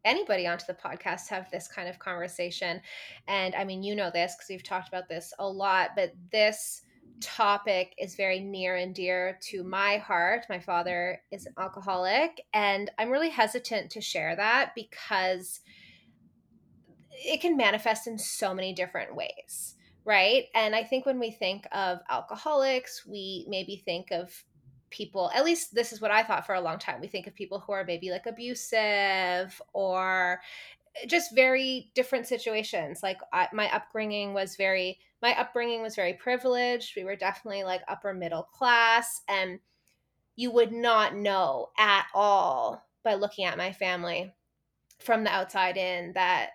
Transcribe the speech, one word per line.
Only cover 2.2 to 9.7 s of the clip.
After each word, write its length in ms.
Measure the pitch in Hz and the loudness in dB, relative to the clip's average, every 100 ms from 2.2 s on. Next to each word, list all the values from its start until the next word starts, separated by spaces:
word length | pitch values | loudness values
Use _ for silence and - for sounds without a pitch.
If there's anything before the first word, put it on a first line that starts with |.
| 175 180 175 175 180 170 - - - - - | -6 -4 -6 -4 -4 -4 -10 -18 -18 -16 -4
And, 280 | 196 185 | -2 0
I 100 | - | -2
mean, 180 | 196 190 | -4 -4
you 120 | 202 | -4
know 160 | 208 185 | -2 -2
this 240 | 170 175 170 | 0 -2 -4
'cause 120 | - | -14
we've 120 | 185 | -14
talked 260 | - 185 180 | -6 -6 -6
about 200 | 185 185 | -10 -8
this 240 | 170 - - | -10 -10 -6
a 100 | 196 | -6
lot, 480 | 190 196 185 - - | -2 2 4 2 0
but 160 | 185 185 175 | -2 -4 -2
this 520 | 220 214 214 - - _ _ - - | 4 4 4 -10 -12 _ _ -20 -14
topic 760 | - - 208 302 226 185 185 - | -12 2 4 4 2 0 0 -6
is 160 | 196 | -10
very 260 | - 196 185 | -2 -2 -2
near 360 | 196 196 185 180 | -4 -4 -2 -2
and 180 | 185 | -4
dear 440 | 185 180 180 185 185 | -2 0 0 -2 -4
to 220 | - 190 | -10 -8
my 320 | 180 | -4